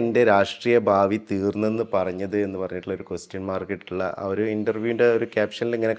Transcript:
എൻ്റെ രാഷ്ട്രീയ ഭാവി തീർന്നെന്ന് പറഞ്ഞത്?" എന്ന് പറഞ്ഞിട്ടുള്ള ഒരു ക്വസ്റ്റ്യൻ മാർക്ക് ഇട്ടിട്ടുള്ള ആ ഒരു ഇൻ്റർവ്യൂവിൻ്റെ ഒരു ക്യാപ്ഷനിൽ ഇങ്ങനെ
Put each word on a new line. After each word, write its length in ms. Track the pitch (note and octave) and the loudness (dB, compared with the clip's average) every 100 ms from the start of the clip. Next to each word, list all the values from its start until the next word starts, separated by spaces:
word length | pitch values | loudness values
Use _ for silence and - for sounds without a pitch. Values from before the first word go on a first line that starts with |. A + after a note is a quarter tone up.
എൻ്റെ 200 | A#2 A2+ A#2 | 2 4 6
രാഷ്ട്രീയ 420 | G2+ G2 - B2 A#2+ G#2 | 6 4 -2 2 2 4
ഭാവി 280 | G2 G2 G#2+ G#2+ | 4 4 0 -2
തീർന്നെന്ന് 560 | G2 G2 G2+ G#2+ A2 A2+ G2 | -2 -2 0 -2 -2 -2 -2
പറഞ്ഞത്?" 420 | F#2 F2+ G2 G#2 G2+ | -2 -4 -4 -2 -2
എന്ന് 100 | F#2+ | -4
പറഞ്ഞിട്ടുള്ള 340 | F#2 F2+ F2+ F#2+ | -6 -8 -8 -8
ഒരു 80 | - | -8
ക്വസ്റ്റ്യൻ 300 | F2 - G2 F#2+ | -10 -10 -10 -6
മാർക്ക് 220 | F#2+ F2+ F#2+ | -6 -6 -8
ഇട്ടിട്ടുള്ള 280 | - F2+ F#2 - | -8 -6 -4 -4
ആ 40 | G2 | -4
ഒരു 100 | G2 A2 G#2+ | -2 0 0
ഇൻ്റർവ്യൂവിൻ്റെ 520 | G#2+ A2 A2+ A#2 A#2+ A#2 | -2 -2 -2 2 4 4
ഒരു 80 | A2+ - | 0 0
ക്യാപ്ഷനിൽ 380 | G#2 - A#2 A#2 | -2 -2 -4 0
ഇങ്ങനെ 180 | A2+ | 0